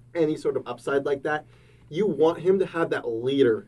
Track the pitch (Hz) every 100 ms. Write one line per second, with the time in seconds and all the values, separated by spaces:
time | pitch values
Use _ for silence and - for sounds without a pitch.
0 | _ 170 156 151 156 135 135 120 - 139
1 | 143 143 156 151 - _ _ _ - 151
2 | - 139 160 170 175 190 175 165 151 143
3 | 123 113 127 139 123 107